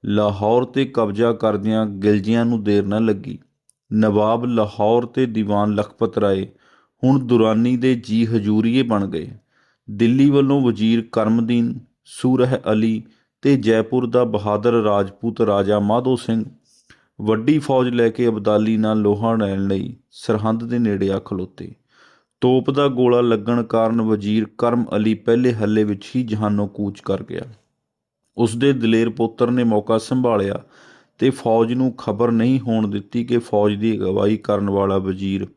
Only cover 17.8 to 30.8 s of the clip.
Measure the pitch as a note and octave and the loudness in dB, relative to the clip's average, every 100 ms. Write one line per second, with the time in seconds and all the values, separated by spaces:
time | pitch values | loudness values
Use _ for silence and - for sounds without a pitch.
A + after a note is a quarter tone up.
17.8 | B2+ A#2+ A#2 A2+ A#2+ A2 G#2 G#2+ G#2+ A2 | 2 2 0 2 0 0 0 2 2 0
18.8 | A2 G#2+ G#2 G#2 A2+ A2+ G#2 G2 G2 F#2+ | 0 0 0 0 0 0 -2 -2 -2 -4
19.8 | - - _ - - G#2+ G#2+ A2+ A#2 A#2+ | -6 -12 _ -20 -4 -2 0 -4 -4 -2
20.8 | A2+ G2+ G2 G2 - G2 F#2 - F#2 G#2+ | 0 0 -2 -4 -6 -8 -8 -12 -18 -18
21.8 | _ _ _ _ _ _ B2 C3 - C#3 | _ _ _ _ _ _ 2 2 0 0
22.8 | C#3+ B2 B2 A#2+ A#2+ A2 G#2 A#2+ A#2 A#2 | 0 2 2 4 2 0 0 -2 0 0
23.8 | A2+ A#2 A2 G#2+ G2+ A2 G#2+ _ A#2+ A#2+ | 0 0 0 0 0 -2 -2 _ 0 0
24.8 | A#2+ G#2 G#2+ G#2+ - A#2 B2+ A2+ G#2+ G#2+ | -2 -2 0 -2 0 2 2 0 0 0
25.8 | G#2 G2+ - B2+ A#2+ G#2+ G#2+ G#2 G2+ G2+ | 0 -2 -6 -6 -4 -2 -2 -2 -4 -4
26.8 | G2+ G2 - - - - C3 A2 _ _ | -8 -8 -6 -6 -6 -12 -12 -20 _ _
27.8 | _ _ _ _ _ - A#2 A#2 C#3 C3+ | _ _ _ _ _ -2 -2 2 0 2
28.8 | A2+ A2+ A2+ A2 A2+ - A#2+ B2 A#2 G#2+ | 2 2 2 0 -4 0 0 2 2 0
29.8 | G#2 A2+ - B2+ B2 G#2+ G2 G2 - - | 0 -2 0 -2 0 0 0 -4 -10 -20